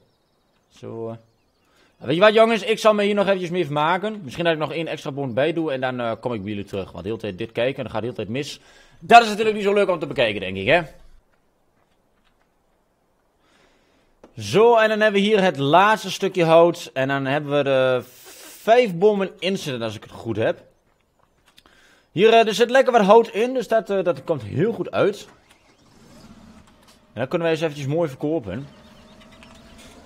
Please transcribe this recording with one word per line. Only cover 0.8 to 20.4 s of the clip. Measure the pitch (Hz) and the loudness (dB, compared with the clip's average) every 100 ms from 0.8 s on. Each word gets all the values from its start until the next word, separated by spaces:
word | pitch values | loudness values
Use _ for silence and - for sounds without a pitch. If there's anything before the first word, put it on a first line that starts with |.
| 113 113 113 | -16 -12 -12
eh. | 113 _ _ _ _ _ _ _ _ | -12 _ _ _ _ _ _ _ _
Nou, | - | -2
weet | 160 | 4
je | |
wat | 208 | 4
jongens, | 214 226 226 | 6 4 2
ik | 202 214 | -2 0
zal | 220 | 2
me | 208 | 2
hier | 202 208 | 0 0
nog | 196 | 0
eventjes | 196 175 | 0 -2
mee | 180 156 | -4 -4
vermaken. | 147 156 180 208 214 | -2 -2 -2 -4 -8
Misschien | 143 - 170 | -12 -4 -2
dat | |
ik | 160 | -2
nog | 147 | -4
één | 143 160 | -6 -8
extra | 156 151 | -8 -10
bond | 139 139 | -8 -6
bij | 113 151 | -2 -2
doe | 165 156 | -2 -4
en | 135 | -4
dan, | 127 127 | -4 -4
eh, | 117 110 | -6 -6
kom | 123 | -6
ik | 117 | -6
bij | 95 | -6
jullie | 104 98 | -8 -8
terug. | 101 90 | -8 -10
Want | 87 | -10
de | 87 | -8
hele | 113 | -8
tijd | 104 90 | -8 -8
dit | 113 | -10
kijken, | - 123 139 | -4 -4 -4
dan | 110 | -8
gaat | 110 | -8
de | 113 | -8
hele | 113 | -8
tijd | 98 | -8
mis. | 123 151 - _ - _ _ | -8 -10 -14 _ -20 _ _
Dat | 165 233 | 6 6
is | 226 | 6
natuurlijk | 208 220 214 | 0 -2 -2
niet | 196 | -2
zo | |
leuk | 202 196 | 0 0
om | 175 | -2
te | 147 | -4
bekijken, | 135 117 101 | -2 -2 -2
denk | 92 95 | -6 -4
ik, | 98 | 2
hè. | 170 160 - - - _ _ _ _ _ _ _ _ _ _ _ _ _ _ _ _ _ _ _ _ _ _ _ _ _ _ _ _ _ _ - - | 2 0 -12 -20 -20 _ _ _ _ _ _ _ _ _ _ _ _ _ _ _ _ _ _ _ _ _ _ _ _ _ _ _ _ _ _ -20 -14
Zo, | 101 156 233 226 | -2 4 4 4
en | 220 | 2
dan | 214 | 2
hebben | 214 202 | 2 2
we | 202 | 2
hier | 220 | 2
het | 185 139 | 2 0
laatste | 139 165 208 214 190 | 2 4 4 2 -4
stukje | - 190 190 165 | -6 -4 0 4
hout. | 165 170 165 - | 6 6 2 -8
En | 131 135 | -6 -2
dan | 139 135 | -2 -2
hebben | 147 143 143 | -4 -2 -2
we | |
de | 139 135 131 127 - - - - - - | 2 2 2 0 -4 -16 -20 -20 -20 -10
vijf | - 240 240 170 | 2 4 4 2
bomen | 208 202 190 - | 2 2 -4 -6
in | 170 196 | -6 -4
zitten, | 156 123 | -6 -6
als | 113 104 | -6 -10
ik | |
het | - | -16
goed | - 113 | -14 -8
heb. | 107 | -4